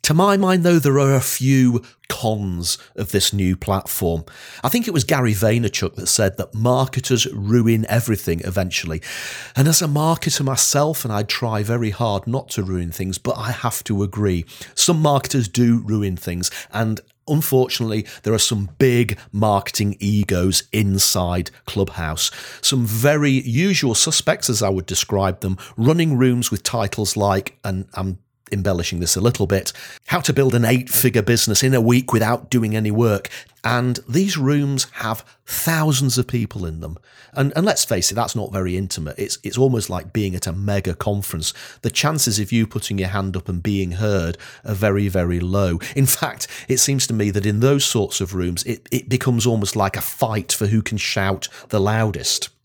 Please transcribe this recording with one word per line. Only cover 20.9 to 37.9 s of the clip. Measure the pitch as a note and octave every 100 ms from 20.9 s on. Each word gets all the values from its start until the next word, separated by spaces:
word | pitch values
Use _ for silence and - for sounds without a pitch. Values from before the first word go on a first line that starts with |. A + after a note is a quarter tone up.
| F#2+ - F#2+ F2 F2+ E2+ -
Clubhouse. | - - F#2+ - D#2+ D#2+ - - - -
Some | - C3+ A2+
very | A2 C#3 D3+ D3
usual | C3 B2+ A#2+ F#3+ F3+ C3+
suspects, | A2+ - - - - -
as | G#2+
I | G2+
would | F#2+ F2+
describe | F#2 - G2+ F#2+ F2+
them, | G2 F#2+ - -
running | A#2 E3 E3 C3
rooms | B2+ B2 A#2
with | G#2
titles | - A#2 G2+ - G#2 G#2+
like, | G2+ F#2+ - _
and | G2+ F#2+ F#2+
I'm | - F#2+ F#2 _ _ -
embellishing | G2+ F#2+ F2+ E2+ E2+
this | F2 F#2
a |
little | A2+ - F#2
bit, | G2 - - - - -
How | F3
to | -
Build | C#3 C3+
an | A#2
Eight-Figure | A2+ B2 B2 - B2+ A#2
Business | G2+ A#2 - G2+
in | C3
a | C3
Week | A2+ A#2+ B2+
Without | A2+ A2 A#2+ -
Doing | B2 A2 A2
Any | G#2+
Work. | G#2 A#2 G2+ - - - _
And | A2+ A#2+ B2 B2 -
these | C3 G3 D#3+
rooms | C3 D3 C#3 C3+ -
have | - A2+ A2+ - _ -
thousands | - E3 D#3+ D#3 C3 C3+ A#2+
of | -
people | B2 G#2+ G#2 F2
in | D#2+
them. | D#2 E2 _ - -
And, | - C#3
and | D#3
let's | G3+ -
face | -